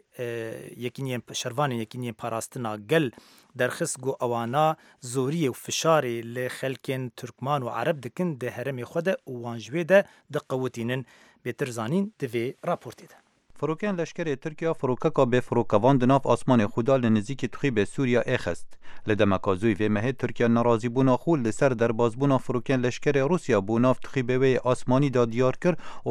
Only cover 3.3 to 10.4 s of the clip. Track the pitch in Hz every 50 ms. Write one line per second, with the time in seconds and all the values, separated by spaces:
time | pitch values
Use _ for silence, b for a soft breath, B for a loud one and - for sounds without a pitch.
3.3 | B B B B - 123 123 123 - - 170 147 - 131 127 131 131 - 131 120
4.3 | 120 117 117 117 123 147 156 156 139 b b b b b - 123 120 135 127 131
5.3 | 156 170 156 127 113 - - - - - - 160 165 151 135 120 117 117 113 117
6.3 | 120 127 127 123 - - - 135 131 - - - 135 131 127 123 - - - 117
7.3 | - - 131 139 147 143 123 120 113 113 120 151 175 139 120 120 - - 180 175
8.3 | 151 117 127 123 - 123 123 139 139 123 120 - - 165 165 190 - - _ -
9.3 | 127 120 117 120 117 117 104 107 131 170 175 147 185 202 190 b b b b -
10.3 | 139 147